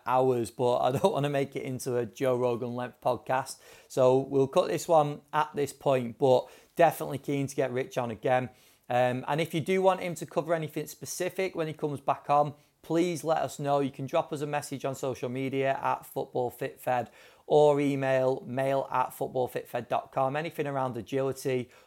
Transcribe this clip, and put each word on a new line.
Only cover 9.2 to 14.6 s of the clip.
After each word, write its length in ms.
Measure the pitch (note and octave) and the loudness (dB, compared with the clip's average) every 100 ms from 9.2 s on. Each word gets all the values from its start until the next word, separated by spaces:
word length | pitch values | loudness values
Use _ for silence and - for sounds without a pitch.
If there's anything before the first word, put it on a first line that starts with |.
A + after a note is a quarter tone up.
| C3 | -2
and 140 | D3 | -2
if 140 | E3 | -2
you 60 | E3 | -2
do 220 | F#3 F#3+ | 0 2
want 180 | F#3 F#3 | 4 2
him 140 | F3+ E3 | -2 -8
to 100 | D#3+ | -6
cover 280 | F3 D3+ | -4 -2
anything 320 | E3 D3+ D#3 D3 | -2 -4 -8 -10
specific 720 | - D3+ - F3+ F3+ F#3+ E3 | -12 -10 -6 -4 -2 -4 -4
when 100 | D#3 | -6
he 60 | |
comes 280 | D3+ D#3 C3+ | -4 -4 -4
back 260 | - C3+ - | -4 -4 2
on, 260 | C#3+ C3 - _ _ | 2 2 -4 _ _
please 420 | - E3 F3 D#3 | -2 0 2 0
let 140 | D3 D#3 | -2 -2
us 200 | C3+ - | -2 -4
know. 220 | C#3 C#3+ | 0 0
You 100 | C#3 | 0
can 160 | - C3+ | -4 -2
drop 260 | E3 - | -2 -2
us 80 | D3 | -4
a 60 | D3 | -4
message 380 | D3 | -4